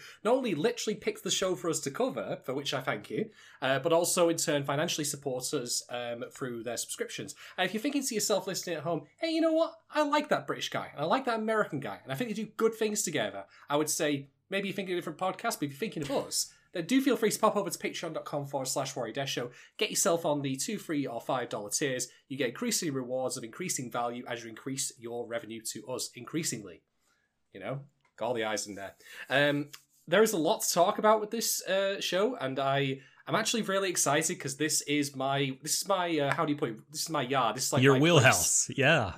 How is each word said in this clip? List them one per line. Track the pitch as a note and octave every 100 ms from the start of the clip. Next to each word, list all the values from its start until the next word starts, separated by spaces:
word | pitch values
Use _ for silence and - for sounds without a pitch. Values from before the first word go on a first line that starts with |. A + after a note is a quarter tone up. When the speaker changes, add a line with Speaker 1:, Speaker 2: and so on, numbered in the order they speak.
| - -
Speaker 1:
not | G#3
only | C4 B3
literally | D3 A3 A#3+ -
picked | G#3 - G3+
the | F#3+
show | - F#3+ F3
for | E3+
us | C#3+
to | C#3
cover, | C3+ C4 B2 F#2+ E3+
for | -
which | C3 C#3+
I | C3+
thank | C3+ A2 -
you, | A2 - - - -
uh, | C3 C3+
but | D#3+
also | E3 E3+ - E3+
in | E3
turn | - D3
financially | C#3 C#3+ E3+ - D3
support | C#3 C#3 B2+ B2+
us, | D3 A#2+ - -
um, | B2 A#2+ A#2+ B2
through | - C3 A#2
their | A2+ A2+
subscriptions. | - - - - G#2 - - -
And |
if | F#3
you're | G#3+
thinking | C#4+ C#4+
to | C4+
yourself | A3 G3+ F#3+ F#3+
listening | F3+ F#3 D#3+
at |
home, | D3 D#3+ - _
"Hey, | E4
you | D#4+
know | E4
what? | D#4+ D#4+ - _
I | D4+
like | D4 D4 D4
that | D3+ -
British | B2 -
guy, | A#2 F#2+
and | -
I | D#3
like | B3+
that | C4 A3+
American | A3 A3 G#3 C#3+
guy, | G#2 G2
and | B2
I | C3+
think | A#3+
they |
do | G#3 G#3+ -
good | A3
things | A3 A3 G#3
together," | - D3 G#2 G2 G2 - -
I | D3
would | D3+
say, | - D#3 C#3 C3+ _ _
maybe | G3 G3
you're |
thinking | G3+ F#3
of | F3
a |
different | E3+ D3
podcast, | F#3 F3+ A#3 A3
but | C#3+
if |
you're | C3+
thinking | A3 E3+
of | C#3
us, | C4+ - - - - _
then | F3+
do | D#3+ C4
feel | C4+ A3+
free | G#3+
to | -
pop | G#3+ G#3
over | F3
to | -
patreon | - - E3
dot | D#3 -
com | D3 C#3
forward | C3+ C3
slash | D3+ C3+
warrior | C3+ A2
death | A2+ C#3
show, | D3 A#2+ - - -
get | A3
yourself | F3+ G3+ E3+ E3+
on | D3
the | C#3
two, | C3 - G3+
three, | - D3 B2+
or | A#2
five | - C3 A#2+
dollar | A#2 G2+
tiers. | - C#3 B2+ - - _
You | C3
get | B2
increasing | B2+ A#3+ - E3
rewards | C3 B2 B2+ B2+ C3
of |
increasing | A2+ - F#3 - A#2+
value | B2 A#2+ B2 B2+
as | A#2+
you | A2+
increase | A2 C3+ C3+ - -
your | A#2 A#2 A2
revenue | A#2 G#2+ A2+
to | - A2+ A#2
us | A#2+ -
increasingly. | B2 A#2+ D#3+ D#3 A2+ G2 E2 _ _ _ _ _ _ _
You | G2+
know, | F#2+ C#3 C#3 _ _ -
got | A2+
all |
the | A#2+
I's | A2 G#2+ G#2
in |
there. | F#2+ F#2+ - - - -
Um, | C3+ D3 C#3+ D3 - _ _ -
there | F3+
is | A3
a | G3
lot | D#3 -
to | -
talk | F3+ F3+ -
about | G#3+ A3
with | G#3
this, | A3+ G#3+ - -
uh, | F#3+ G3 G3
show, | - F3+ A3+ B3+
and | C3 C3+
I, | C3+ C#3 C#3 C3+ - _ -
I'm |
actually | F3 G#3+ A#3
really | F3+ F#3+ F#3+
excited | E3+ C#3+ D3+ D#3+ E3+
'cause | C3+ C#3
this | D3+ -
is | - D3 C#3 C3
my, | C3+ C#3 C#3 C3
this | D3+ -
is | -
my, | F#3+ F3 D#3
uh, | C#3
how | C3+
do | D3+
you | C#3+
put | C3
it? | G#2+ -
This | D#3
is | -
my | D3+
yard. | B2 C3+ A2+ G#2+
This | -
is, |
like, | C#3+
Speaker 2:
Your | C3+
Speaker 1:
my | C3+
place. | D#3+
Speaker 2:
wheelhouse, | D#3+ B2 G2 - - - -
yeah, | C3 D#3+ G2+